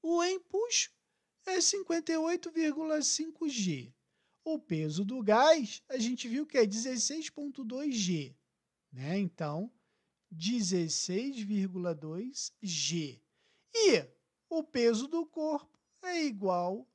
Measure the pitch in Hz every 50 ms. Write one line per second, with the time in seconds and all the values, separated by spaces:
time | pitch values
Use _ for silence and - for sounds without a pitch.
0 | - 320 339 339 339 359 381 370 359 _ - 392 453 480 466 - - - _ _
1 | _ _ _ _ _ _ _ _ _ 370 370 359 330 - - 403 381 - 330 339
2 | 330 - 330 320 320 330 349 349 - 339 320 330 320 302 277 302 320 311 311 302
3 | 269 - - - 311 320 311 - 330 302 262 240 196 185 151 131 120 123 _ _
4 | _ _ _ _ _ _ _ _ _ 320 320 302 - _ 170 156 156 156 147 175
5 | 202 196 254 262 220 202 214 233 269 311 320 320 247 202 - - _ _ 269 262
6 | 220 240 254 240 - 240 226 277 302 302 - 269 226 202 196 220 233 262 254 240
7 | - - 285 320 311 - _ - 285 285 254 - 262 220 254 262 294 294 254 226
8 | 196 180 180 156 139 127 - _ _ _ _ _ _ _ _ _ _ _ - 123
9 | 131 143 180 202 202 175 _ - 165 147 147 160 202 240 _ _ _ _ _ _
10 | _ _ _ _ _ _ 180 156 165 202 247 240 208 175 190 180 170 160 - -
11 | - - 180 202 247 277 277 240 208 202 214 202 190 190 180 190 175 175 165 151
12 | 151 156 160 180 226 254 277 - - - _ _ - 190 170 151 139 143 165 170
13 | 151 139 123 - _ _ _ _ _ _ _ _ _ _ - 453 440 381 254 165
14 | 139 - _ _ _ _ _ _ _ _ 330 320 311 _ - 247 240 233 226 214
15 | 254 285 330 330 330 320 _ 330 302 311 302 285 - _ _ _ _ _ _ _
16 | - 359 359 339 311 285 220 196 202 185 180 175 175 180 196 233 254 _